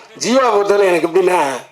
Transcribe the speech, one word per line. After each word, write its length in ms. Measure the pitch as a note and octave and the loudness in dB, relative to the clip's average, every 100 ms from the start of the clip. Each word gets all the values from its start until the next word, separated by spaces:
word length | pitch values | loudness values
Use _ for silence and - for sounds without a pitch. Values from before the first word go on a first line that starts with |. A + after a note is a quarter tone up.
| - A3 | -20 -8
ஜீவா 320 | F3+ C4 B3 | -2 0 2
பொறுத்தவரை 340 | G3+ G3+ G3+ F#3+ | 0 0 2 2
எனக்கு 220 | E3+ E3 | 0 0
எப்படின்னா 520 | F3 F3+ F3+ C#3 B2 - | 0 0 0 -2 -6 -12